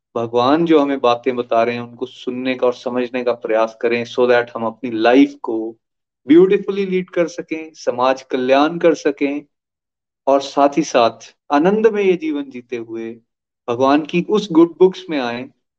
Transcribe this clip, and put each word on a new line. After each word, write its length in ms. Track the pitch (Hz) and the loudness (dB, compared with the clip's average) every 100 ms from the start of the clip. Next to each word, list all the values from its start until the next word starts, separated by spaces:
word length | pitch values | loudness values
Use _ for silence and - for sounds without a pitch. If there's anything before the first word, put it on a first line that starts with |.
| _ 120 | _ -8
भगवान 500 | 117 120 123 151 170 | -4 0 2 0 2
जो 140 | 160 | 2
हमें 200 | 139 135 | 2 0
बातें 360 | 120 120 - 123 | 0 0 -2 -4
बता 280 | 120 113 | -2 0
रहे 120 | 117 120 | 0 -4
हैं 60 | |
उनको 240 | 120 117 123 | -10 -12 -14
सुनने 500 | - - 123 131 127 | -10 -10 -8 -6 -2
का 120 | 123 | -2
और 60 | |
समझने 500 | 123 131 123 123 123 | -2 -6 -6 -4 -4
का 100 | 120 | -4
प्रयास 440 | 117 113 110 113 - | -4 -2 0 -2 -2
करें, 240 | 117 120 117 | -4 -2 -4
so 140 | - | -2
that 300 | 123 120 120 120 | 2 2 0 -6
हम 100 | 113 | -8
अपनी 260 | 110 127 | -8 -8
लाइफ 440 | 110 113 131 139 - | 0 4 4 4 0
को 340 | - 113 113 113 _ _ _ _ - | -6 -6 -6 -12 _ _ _ _ 4
ब्यूटीफुली 580 | 160 190 202 202 196 196 | 6 6 2 -2 -6 -4
लीड 240 | 185 180 | -4 -4
कर 180 | - 165 | -4 -4
सकें, 460 | - - 160 160 | -4 -12 -12 -12
समाज 480 | 156 - 123 127 175 | -8 -6 -2 0 -2
कल्याण 560 | - 135 127 135 151 170 | -4 -6 2 2 2 2
कर 160 | 170 | 0
सकें 520 | 151 156 143 143 143 143 _ _ _ _ _ _ _ - | 2 -2 -2 -4 -6 -12 _ _ _ _ _ _ _ 0
और 140 | 139 | 0
साथ 280 | 139 - 143 143 | 0 0 2 2
ही 60 | |
साथ 520 | 151 135 117 117 - _ _ | 0 2 2 0 -20 _ _
आनंद 360 | 147 170 214 220 | 2 2 2 2
में 160 | 208 | 2
ये 100 | 196 | 0
जीवन 360 | 180 156 147 139 | 0 -2 -6 -8
जीते 280 | 123 123 123 | -14 -10 -10
हुए 400 | 113 113 113 113 _ _ _ _ - | -10 -10 -10 -14 _ _ _ _ -8
भगवान 320 | 120 131 147 | 0 2 2
की 240 | 151 180 175 | 0 -4 0
उस 220 | 208 - | -2 2
गुड 240 | 165 170 170 | 4 4 4
बुक्स 240 | 185 185 - | 2 2 -8
में 100 | 156 | -6
आए 300 | 120 120 131 _ _ | -4 -6 -10 _ _